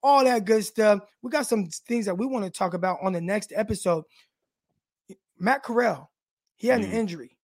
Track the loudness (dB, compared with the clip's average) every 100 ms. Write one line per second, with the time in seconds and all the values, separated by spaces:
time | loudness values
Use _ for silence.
0 | 6 6 6 2 2 0 0 2 4 4
1 | 0 _ -4 -2 0 -2 -2 -8 _ -4
2 | -2 -4 -4 -4 -6 -4 -4 -2 -2 -2
3 | -2 -4 -2 -4 -4 -4 -4 -2 0 -2
4 | -4 _ _ _ _ _ _ _ _ _
5 | _ -20 _ _ -2 -2 -2 0 0 -2
6 | -12 _ _ _ _ _ 0 0 0 -4
7 | -4 -6 -16 _